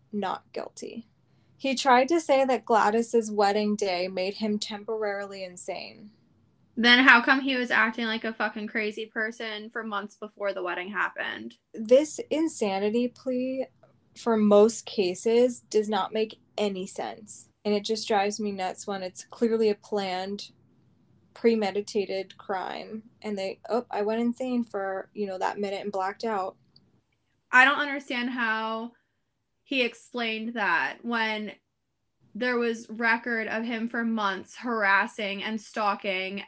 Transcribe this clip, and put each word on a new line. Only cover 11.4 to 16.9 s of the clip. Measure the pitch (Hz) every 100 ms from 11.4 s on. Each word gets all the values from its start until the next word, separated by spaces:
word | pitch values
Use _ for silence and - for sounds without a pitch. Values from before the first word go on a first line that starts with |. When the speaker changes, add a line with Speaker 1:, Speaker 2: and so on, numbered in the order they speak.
| 233 - _
Speaker 1:
This | - 220 262 311 - -
insanity | 294 320 - 208 190 208 233 247
plea, | - 262 254 254 262 - _ - _ _ -
for | 240 220
most | 208 208 220 - -
cases, | - 180 185 226 233 247 240 -
does | 214 208
not | 202 185
make | 220 214 - _ -
any | 208 185
sense. | 196